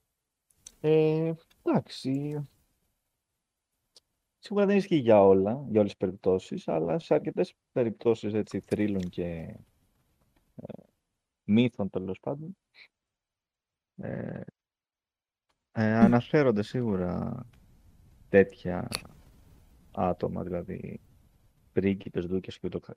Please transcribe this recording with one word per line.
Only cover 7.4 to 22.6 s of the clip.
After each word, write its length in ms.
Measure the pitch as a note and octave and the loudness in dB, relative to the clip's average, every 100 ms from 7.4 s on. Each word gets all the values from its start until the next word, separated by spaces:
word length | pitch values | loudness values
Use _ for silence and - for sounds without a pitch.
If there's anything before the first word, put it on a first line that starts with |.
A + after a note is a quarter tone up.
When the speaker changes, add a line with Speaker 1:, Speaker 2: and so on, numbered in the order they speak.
| F3+ - _ | -4 -8 _
Speaker 1:
περιπτώσεις, 600 | - A#2 G#2 A#2 A2 G#2+ | -2 -2 0 0 0 -2
έτσι, 260 | G#2+ G2+ G2+ | -4 -4 -8
θρύλων 500 | - G2+ G#2 G2 F2+ | -4 -2 0 -2 -4
και, 140 | - F2 E2 E2 - - _ _ _ _ _ _ _ _ - | -6 -8 -8 -12 -16 -20 _ _ _ _ _ _ _ _ -18
ε, 280 | - - _ _ _ _ _ _ | -18 -18 _ _ _ _ _ _
μύθων, 460 | - G#2+ B2 - G2 | 0 2 2 -2 -6
τέλος 300 | G2+ F#2 F#2 | -6 -8 -8
πάντων, 380 | C3+ C#3+ D#3+ F#3+ _ _ - _ _ _ _ _ _ _ _ _ _ - | -10 -10 -12 -18 _ _ -20 _ _ _ _ _ _ _ _ _ _ -14
ε, 460 | - - - - - - _ _ _ _ _ _ _ _ _ _ _ | -12 -10 -10 -12 -14 -20 _ _ _ _ _ _ _ _ _ _ _
ε, 180 | - A2 A2 | -2 0 6
Speaker 2:
Μμ. 40 | |
Speaker 1:
αναφέρονται 580 | A#2 A#2+ - D#3 C3 G#2 | 6 6 2 2 4 2
σίγουρα 840 | G#2 B2+ A#2+ F#2 F2+ F#2 F#2 F2+ - - _ _ _ _ - - - | -2 -4 -2 -2 -2 -4 -6 -10 -14 -20 _ _ _ _ -20 -20 2
τέτοια 580 | G2 F#2+ - F2+ F2+ - - - - - - - - - _ _ | 4 4 0 -8 -8 -6 -10 -12 -20 -20 -20 -20 -20 -20 _ _
άτομα, 520 | - F#2 F2 F2 F2+ | -4 -4 -2 -6 -6
δηλαδή 580 | F2+ F2 F2+ F2+ - - _ _ _ _ _ _ _ | -8 -8 -10 -12 -14 -16 _ _ _ _ _ _ _
πρίγκιπες, 540 | - F#2+ G2 - - F2 | -2 -2 -2 -6 -8 -4
δούκες 340 | F#2 F2+ | -6 -6
και 80 | - | -10